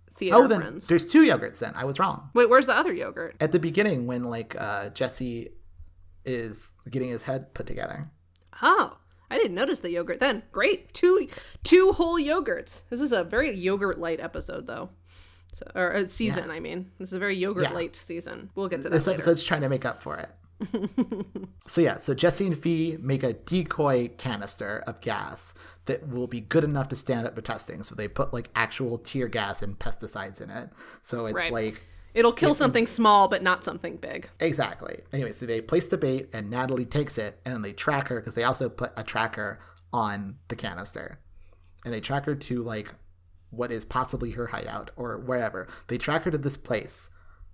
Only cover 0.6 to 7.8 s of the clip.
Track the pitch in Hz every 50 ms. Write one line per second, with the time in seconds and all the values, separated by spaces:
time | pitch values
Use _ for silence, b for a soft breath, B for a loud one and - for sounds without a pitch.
0.6 | - 107 127 175 - - 170 165 170 - - 311 311 254 151 - 113 107 - -
1.6 | 120 - - - 127 139 139 - 190 185 - - - - - 233 240 220 247 262
2.6 | 254 254 220 233 - 359 185 - - - - - 165 - - - 151 156 175 170
3.6 | 160 165 - 190 208 208 160 127 120 123 127 123 123 120 117 117 110 - - -
4.6 | 101 104 104 101 101 104 - - 131 120 - - 127 123 117 117 117 - - -
5.6 | - - - - - - - - - - - - - 131 127 117 113 110 104 -
6.6 | - - - _ - - - 131 123 123 117 107 - 143 135 135 135 - - -
7.6 | - - - -